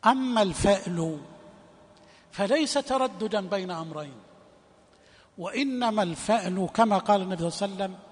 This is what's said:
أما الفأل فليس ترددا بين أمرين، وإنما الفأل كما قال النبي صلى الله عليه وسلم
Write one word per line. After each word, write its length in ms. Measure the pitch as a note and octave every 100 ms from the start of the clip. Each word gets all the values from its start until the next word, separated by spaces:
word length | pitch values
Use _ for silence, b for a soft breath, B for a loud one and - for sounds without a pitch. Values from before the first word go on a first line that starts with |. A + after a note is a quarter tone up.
| A3
أما 360 | C4 C4 A#3
الفأل 760 | G3+ E3 G3+ G3 F#3+ F3 E3 D#3 - - - - - - - - b b b
فليس 420 | - G3+ C#4+ D4+
ترددا 680 | C#4+ C4+ B3+ C4 F#3 A3 G#3+
بين 300 | F#3+ G3 F#3
أمرين، 440 | E3+ E3 D3+ D3 B2 - - - - _ _ _ b b b b -
وإنما 640 | E3+ A#3 C#4 B3+ A#3+ G#3+
الفأل 680 | F#3 E3 - A3 F#3 F#3 F3+
كما 240 | - A3+ G3
قال 240 | - G3+
النبي 280 | F#3 F3+ E3+
صلى 160 | - G3+
الله 180 | F#3+
عليه 100 | F#3+
وسلم 60 | F#3 -